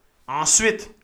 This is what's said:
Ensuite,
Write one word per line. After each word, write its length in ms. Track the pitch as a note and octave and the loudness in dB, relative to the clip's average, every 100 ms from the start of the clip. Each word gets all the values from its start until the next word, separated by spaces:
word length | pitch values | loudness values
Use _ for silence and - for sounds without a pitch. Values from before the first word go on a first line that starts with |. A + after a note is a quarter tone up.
| _ _ - | _ _ -8
Ensuite, 680 | C#3 D#3 - A3 G#3+ - - | -4 0 2 2 0 -8 -20